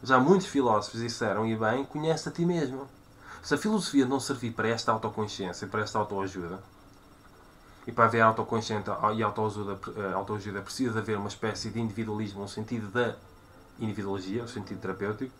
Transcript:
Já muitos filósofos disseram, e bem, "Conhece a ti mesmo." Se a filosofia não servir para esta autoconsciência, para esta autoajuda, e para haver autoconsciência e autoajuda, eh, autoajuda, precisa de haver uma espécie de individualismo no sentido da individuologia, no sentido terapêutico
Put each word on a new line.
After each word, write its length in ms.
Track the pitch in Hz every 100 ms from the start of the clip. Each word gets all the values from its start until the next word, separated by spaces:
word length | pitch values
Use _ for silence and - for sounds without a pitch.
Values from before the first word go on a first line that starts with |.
Já 160 | 120 131
muitos 280 | 135 190 -
filósofos 520 | 143 127 107 101 113
disseram, 480 | 117 117 110 98 110
e 80 | 110
bem, 300 | 110 123 139
"Conhece 420 | 151 156 160 -
a 40 |
ti 140 | 165 170
mesmo." 440 | 175 143 131 139 - - - - -
Se 140 | - 143
a 20 |
filosofia 480 | 214 214 170 143 127
não 140 | 135
servir 320 | - 135 120
para 160 | 113 113
esta 240 | 113 -
autoconsciência, 760 | 110 110 - 107 - 95 87 98
para 160 | 107
esta 160 | 104 110
autoajuda, 640 | 104 98 98 92 85 95 - - - - - - - - - - - - -
e 40 |
para 120 | 113 113
haver 160 | 117
autoconsciência 760 | 113 110 113 113 110 107 101 101 107 110
e 80 |
autoajuda, 560 | 107 104 107 104 101 98 - 110
eh, 180 | 98
autoajuda, 480 | 92 95 104 101 98
precisa 300 | 98 - 131
de 80 | 110
haver 180 | 104 107
uma 120 | 101
espécie 400 | - 110 101 110
de 100 | 107
individualismo 600 | 113 104 107 104 107 98
no 80 | 101
sentido 400 | - 110 120 104
da 260 | 110 117 - - - - - - -
individuologia, 600 | 113 101 98 98 92 110
no 80 | 120
sentido 320 | - 98 101
terapêutico 520 | 95 92 101 107 131 -